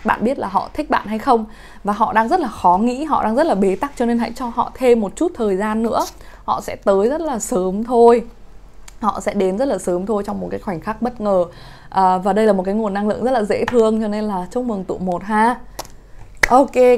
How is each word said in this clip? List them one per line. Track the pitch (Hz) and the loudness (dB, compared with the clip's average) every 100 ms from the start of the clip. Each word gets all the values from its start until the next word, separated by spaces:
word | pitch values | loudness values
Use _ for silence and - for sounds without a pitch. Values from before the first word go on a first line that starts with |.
bạn | 214 - | -2 0
biết | 220 277 | 0 -2
là | 214 | -2
họ | 185 - | -2 -4
thích | - 294 | -8 -2
bạn | - 190 | -2 -2
hay | 220 | -4
không." | 277 233 220 - - - | 2 2 0 -12 -20 -8
Và | 190 | -6
họ | 208 226 | -2 2
đang | 214 226 | 2 2
rất | 359 | 0
là | 269 | 0
khó | - 185 180 | 2 4 4
nghĩ, | 233 247 | 2 0
họ | 302 262 | -2 0
đang | 214 | 2
rất | 226 320 | 2 2
là | |
bế | 202 196 196 | 2 2 0
tắc, | 277 - | -4 -2
cho | 233 | 0
nên | 233 | 0
hãy | 233 233 | -2 -6
cho | 247 | -8
họ | 233 - | -4 -4
thêm | - 254 233 | 0 4 4
một | 196 190 | 2 -2
chút | 339 | -4
thời | 349 220 185 | 0 -2 0
gian | 214 220 | 0 -2
nữa. | 233 - 349 - - - | 0 0 -2 -6 -20 -16
Họ | - - | -4 -4
sẽ | - - | -4 -4
tới | - 196 208 | 2 2 2
rất | 311 | 0
là | 320 247 | -4 -4
sớm | - 226 185 190 | -2 -2 -2 -4
thôi. | 233 247 233 233 233 - - - - - - - | 0 6 6 6 2 -14 -20 -20 -20 -20 -20 -4
Họ | 214 - | -4 -2
sẽ | 202 | -4
đến | 202 190 196 | 0 0 0
rất | 277 | -2
là | 208 | -2
sớm | - 180 196 | -2 -2 -2
thôi | 208 208 | -4 -4
trong | 202 | -8
một | 180 | -8
cái | 196 | -8
khoảnh | - 170 | -8 -8
khắc | 214 220 | -8 -4
bất | 240 240 | -6 -4
ngờ. | 208 190 175 - - - - | 0 0 0 -6 -20 -20 -6
À, | - 185 185 | 0 2 2
và | 190 | 2
đây | 196 220 | 2 4
là | |
một | 196 | 2
cái | 185 | 0
nguồn | 208 214 | -2 -2
năng | 196 208 | -2 -2
lượng | - | 0
rất | 226 | 0
là | 262 | 0
dễ | 208 202 | 0 -2
thương, | 233 240 220 220 | 0 2 2 2
cho | 220 | -2
nên | 208 | -2
là | 214 190 180 | -4 -4 -4
chúc | 247 | -6
mừng | 254 202 | -4 -6
tụ | 180 - | -6 -6
một | 185 175 | -4 -4
ha. | 196 214 226 240 - - - - - - - - - | -2 2 2 0 -8 -16 -16 -16 -20 -20 -18 -4 2
Ok, | 247 277 247 247 | 4 4 4 4